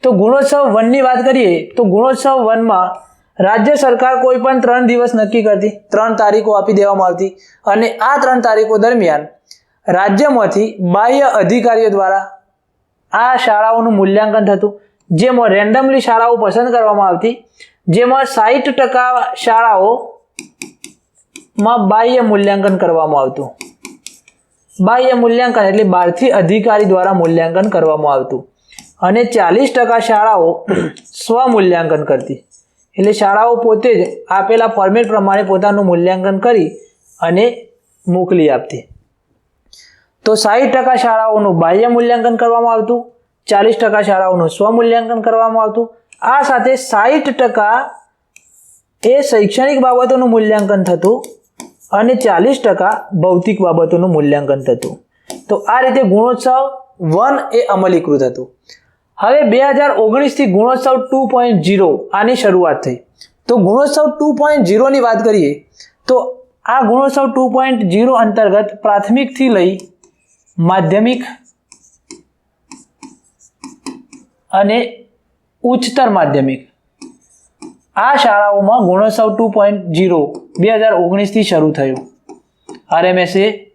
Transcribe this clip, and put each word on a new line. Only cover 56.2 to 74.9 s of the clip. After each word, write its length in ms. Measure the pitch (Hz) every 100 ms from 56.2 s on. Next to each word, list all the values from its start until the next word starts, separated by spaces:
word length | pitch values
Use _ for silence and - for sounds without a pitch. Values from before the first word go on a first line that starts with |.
| 233 247 254 254 269 277 - _ 175
વન 280 | 165 247 277 -
એ 140 | 226 240
અમલીકૃત 540 | 196 190 175 156 143
હતું. 260 | 131 - 127 _ _ - _ _ _ -
હવે 320 | 208 277 294
બે 80 | 233
હજાર 420 | 277 269 285 -
ઓગણીસથી 460 | 220 240 285 277 220
ગુણોત્સવ 560 | 185 233 262 262 262
ટુ 260 | 262 262 262
પોઇન્ટ 360 | 247 240 208
ઝીરો 440 | 156 196 185 139 -
આની 240 | 196 214 247
શરૂઆત 460 | 226 180 175 143
થઈ. 200 | 139 123 _ _ - _
તો 140 | - 240
ગુણોત્સવ 520 | 185 226 285 294 302
ટુ 240 | 302 302
પોઇન્ટ 340 | 240 294 302 180
ઝીરોની 360 | 208 262 277
વાત 180 | 240 226
કરીએ 440 | 220 214 147 143 _ _ - _ -
તો 100 | 254 254 - - _
આ 240 | - 247 226
ગુણોત્સવ 400 | 247 277 269 269
ટુ 220 | 262 254
પોઇન્ટ 400 | 254 262 247 202
ઝીરો 260 | 185 247 247
અંતર્ગત 640 | 226 208 214 196 214 -
પ્રાથમિકથી 680 | 220 202 202 240 262 - 262
લઈ 420 | 214 180 190 - _ _ _ _ _ _ -
માધ્યમિક 640 | 165 185 165 196 226 247 - - _ _ _ _ _ _ _ - _ _ _ _ _ - _ _ - _ _ _ _ _ 90 - - - - - _ _ _
અને 540 | 190 202 226 240